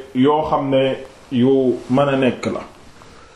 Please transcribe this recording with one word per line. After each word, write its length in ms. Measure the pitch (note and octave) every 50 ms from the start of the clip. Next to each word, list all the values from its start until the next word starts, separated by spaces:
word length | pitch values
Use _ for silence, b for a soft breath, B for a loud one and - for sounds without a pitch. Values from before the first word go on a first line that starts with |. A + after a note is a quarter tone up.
| - - -
yoo 280 | B2+ B2+ C#3+ D3+ D#3 D3+ -
xam 220 | D#3 C#3+ C#3+ C3+
ne 260 | C3+ C3+ C3+ C3+ B2+ - - - - - - -
yu 460 | C#3 A#2+ B2 C3 C3+ C3+ C3 B2+ A2+ - - -
mën 180 | B2 C#3 C#3+ C#3
a 80 | C3+
nekk 300 | C3+ C3+ A#2+ A2 - -
la. 140 | A2 - - - - - - - - B B B B B B B B B